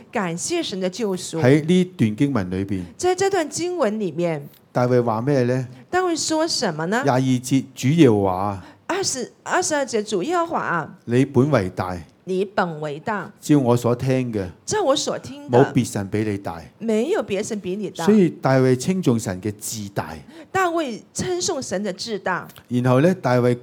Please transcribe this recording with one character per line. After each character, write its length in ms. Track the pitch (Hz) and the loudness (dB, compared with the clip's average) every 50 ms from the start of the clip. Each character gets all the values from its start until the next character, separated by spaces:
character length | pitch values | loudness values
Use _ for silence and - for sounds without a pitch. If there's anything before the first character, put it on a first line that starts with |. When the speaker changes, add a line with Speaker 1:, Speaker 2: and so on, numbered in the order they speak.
| - - | -10 -8
Speaker 1:
感 240 | - 226 190 170 165 | -6 -4 -4 -4 -4
謝 280 | 175 - - 339 339 311 | -6 -4 -4 -4 -4 -4
神 160 | - 208 185 | -4 -6 -4
的 100 | 185 185 | -4 -4
救 260 | 180 - 233 196 185 | -4 -4 -4 -4 -4
贖。 240 | 180 - - - 165 147 | -6 -6 -6 -4 2 4
Speaker 2:
喺 200 | 127 143 156 147 | 4 4 4 4
呢 220 | 160 185 185 180 | 4 2 2 2
段 300 | 180 - - 120 107 104 | 0 0 0 0 0 2
經 180 | 107 143 143 135 | 0 0 0 0
文 160 | 107 92 90 | -2 -2 -2
裏 160 | 92 95 98 | -4 -4 -4
邊。 180 | 98 104 92 90 85 - | -4 -4 -6 -6 -8 -8
Speaker 1:
在 160 | - - 359 370 | -4 -2 0 0
這 160 | 370 392 392 | 0 0 0
段 180 | 403 359 311 | 0 0 -2
經 300 | - - - 330 359 359 | -4 -4 -6 -6 -4 -2
文 220 | 339 254 202 214 220 | -2 -2 -2 -2 -2
裏 120 | 208 170 | -4 -4
面。 380 | 131 165 175 170 156 143 143 - - _ _ _ | -2 -2 -2 -2 -2 -4 -8 -12 -18 _ _ _
Speaker 2:
大 160 | - 131 123 | 0 0 2
衛 140 | 123 127 123 | 4 4 4
話 180 | 120 117 107 110 | 4 2 0 0
咩 220 | 123 143 143 131 123 | 0 2 2 2 2
呢？ 240 | 120 127 131 127 - - - - _ | 2 0 -2 -4 -6 -10 -18 -8 _
Speaker 1:
大 100 | - 370 | -2 0
衛 140 | 370 359 330 | 0 0 0
說 320 | 285 - - 320 311 320 | -2 -2 -2 0 0 0
什 260 | 320 - - 240 185 156 | -2 -2 -2 -2 -2 -4
麼 100 | 151 160 | -4 -4
呢？ 160 | 180 214 247 269 | -2 -2 0 2
Speaker 2:
廿 100 | 143 123 | 2 2
二 40 | 131 | 2
節， 460 | 131 131 127 123 127 - 139 135 110 - - | 2 2 0 0 0 0 0 0 0 -2 -6
主 140 | - - | -2 0
耶 220 | 127 160 170 147 120 | 2 6 6 8 8
和 140 | 107 101 98 | 6 6 2
華。 400 | 95 90 92 98 104 98 92 90 - - _ _ | 2 0 0 -2 -4 -4 -6 -10 -16 -20 _ _
Speaker 1:
二 180 | - 339 392 359 | -6 -4 -2 -2
十， 300 | - - 254 - - - _ | -4 -4 -6 -8 -10 -12 _
二 200 | - - - 349 | -6 -2 -2 -2
十 120 | 349 - 311 | 0 0 -2
二 100 | 285 277 | -2 -2
節， 200 | - 240 214 208 | -2 -2 -4 -2
主 180 | 214 220 180 | -2 -2 -2
耶 160 | 185 311 359 | -2 0 0
和 80 | 349 339 | -2 -2
華。 520 | 339 302 202 - 131 170 165 143 - - - _ | -2 -4 -4 -2 -2 -2 -2 -4 -6 -10 -14 _
Speaker 2:
你 200 | 113 120 127 135 | 0 2 2 2
本 240 | - - 120 135 156 | 4 4 2 4 4
為 200 | 143 113 92 90 | 4 2 2 0
大。 260 | - - 95 92 90 87 78 - _ _ _ | -4 -6 -6 -6 -6 -8 -10 -14 _ _ _
Speaker 1:
你 200 | 175 185 185 202 | -4 -2 -2 -2
本 340 | 190 202 226 185 175 156 151 | -2 -2 -2 -2 -2 -4 -6
為 200 | 151 151 143 156 | -8 -8 -8 -8
大。 320 | - 226 214 196 151 - - _ | -6 -6 -6 -6 -8 -10 -14 _
Speaker 2:
照 180 | - - 151 | 0 4 4
我 180 | 143 127 117 120 | 4 6 4 2
所 200 | 120 - 117 123 | 2 2 0 0
聽 360 | - 127 135 131 131 127 120 | 0 0 0 0 0 0 -2
嘅。 160 | 110 104 92 85 - - _ | -4 -4 -6 -6 -10 -12 _
Speaker 1:
照 200 | - 403 427 370 | -4 -2 0 2
我 120 | 269 277 | 2 0
所 220 | 269 - 226 - | 0 -2 -4 -6
聽 320 | - - - 269 285 - 285 | -6 -10 -14 -16 -14 -4 2
的。 80 | 123 | 4
Speaker 2:
冇 160 | 123 135 117 - | 4 4 4 4
別 180 | 131 113 - | 0 0 0
神 160 | - 107 101 92 | -2 -6 -6 -4
比 140 | 107 104 110 | -2 -2 -2
你 140 | 107 101 | -2 -4
大。 240 | 98 - 90 85 82 - - - | -4 -6 -8 -10 -10 -12 -18 -16
Speaker 1:
沒 320 | - 208 226 214 214 240 320 | -8 -4 -2 0 0 0 0
有 140 | 427 339 226 | 0 -2 -2
別 240 | 208 202 185 - | -2 -4 -6 -4
神 120 | - 220 202 | -6 -8 -8
比 160 | 175 180 185 | -6 -8 -6
你 140 | 214 202 160 | -6 -8 -8
大。 160 | - - 165 | -6 0 4
Speaker 2:
所 80 | 196 214 | 6 6
以 160 | 214 180 156 | 6 6 4
大 280 | - - - 135 135 | 2 2 2 4 4
衛 220 | 131 131 131 127 127 | 6 6 4 4 2
稱 220 | 131 180 190 190 | 0 0 -2 0
頌 160 | 160 139 117 | 2 2 2
神 240 | 113 - 110 90 90 | 2 0 -4 -6 -4
嘅 100 | 92 107 104 - | -6 -6 -6 -6
至 300 | - - 117 110 101 101 | -8 -10 -8 -8 -10 -8
大。 240 | - - 87 80 80 76 - - 311 330 294 - | -6 -8 -8 -8 -10 -16 -16 -20 -20 -20 -12 -4
Speaker 1:
大 160 | - 381 381 | -2 0 0
衛 340 | 339 339 339 311 254 214 - - _ - | 0 0 -2 -2 -4 -6 -8 -12 _ -10
稱 260 | - - 370 359 349 | -6 -4 -4 -4 -2
頌 180 | - - 320 175 | -2 -4 -4 -4
神 220 | - - 170 190 | -4 -4 -4 -4
的 100 | 208 214 | -4 -4
至 280 | - - - 233 214 190 | -6 -6 -8 -8 -8 -4
大。 280 | - 196 175 156 - - - - - | -2 -2 -4 -4 -6 -10 -16 -20 -8
Speaker 2:
然 180 | - 120 123 123 | -4 -2 2 4
後 160 | 127 127 131 | 4 6 6
呢， 120 | 151 185 185 | 6 4 2
大 180 | 185 - 127 123 | 2 0 2 2
衛 200 | 123 120 123 123 123 | 4 4 2 2 0